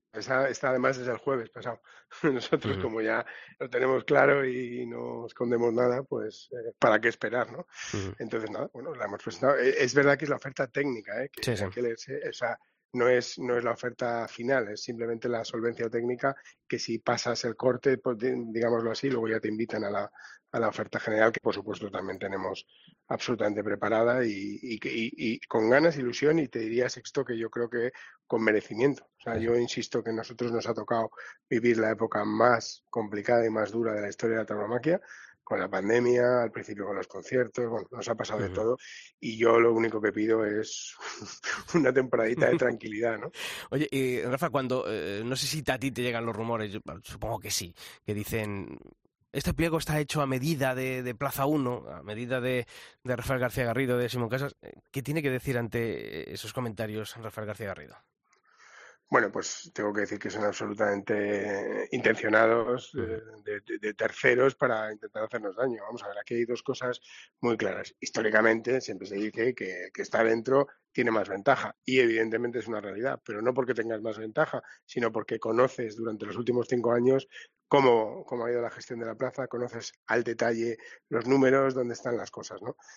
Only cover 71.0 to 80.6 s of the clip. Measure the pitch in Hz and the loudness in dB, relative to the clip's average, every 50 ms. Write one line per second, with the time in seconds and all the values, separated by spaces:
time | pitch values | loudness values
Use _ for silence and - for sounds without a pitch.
71 | 123 117 110 107 98 92 98 101 98 143 139 - - - - _ - - 127 131 | 2 2 2 2 0 0 -4 0 4 4 4 4 2 -6 -8 _ -4 2 4 6
72 | 123 117 113 113 113 113 110 113 120 120 117 123 107 113 117 107 101 101 95 101 | 6 6 6 4 2 2 0 -2 -2 -2 -4 -4 -6 -4 -6 -6 -6 -6 -6 -4
73 | 117 135 135 - _ - 110 104 110 123 127 123 127 120 123 110 110 113 113 107 | -4 -4 -4 -4 _ -8 -6 -2 0 0 0 0 0 0 0 -2 -2 -4 -4 -4
74 | 107 113 107 104 110 107 107 - 156 - - 123 - - - - _ - - 131 | -4 -6 -8 -8 -8 -6 0 0 0 0 -2 -8 -10 -10 -20 -20 _ -8 -4 0
75 | 120 113 113 117 - - - 113 - 113 113 117 127 131 - - 95 110 104 113 | 0 0 0 -2 -4 -4 -4 -4 -2 0 4 4 4 4 2 -2 -6 -6 -6 -6
76 | 113 117 107 104 101 104 95 107 120 117 120 123 117 - 131 120 113 120 117 120 | -6 -6 -6 -6 -8 -8 -6 -6 -2 0 2 2 2 2 0 2 2 4 4 4
77 | 120 127 135 135 135 - - - - - _ _ _ - - 143 135 127 120 113 | 6 6 4 4 2 -2 -14 -20 -20 -20 _ _ _ 4 6 6 8 8 8 6
78 | 110 104 120 139 - - 135 123 113 120 120 120 120 113 - - - - 127 117 | 4 0 -4 -10 -10 -8 -6 -4 -2 -2 0 -2 -2 -4 -6 -10 -12 -10 -8 -8
79 | 117 113 110 107 131 127 - - 131 123 - 120 120 117 117 117 110 - - _ | -8 -8 -6 -4 -6 -6 -4 -4 -6 -6 -4 -4 -4 -4 -6 -8 -10 -12 -14 _
80 | _ - 113 120 120 120 113 117 117 117 117 113 | _ 0 0 2 2 0 0 0 2 0 2 0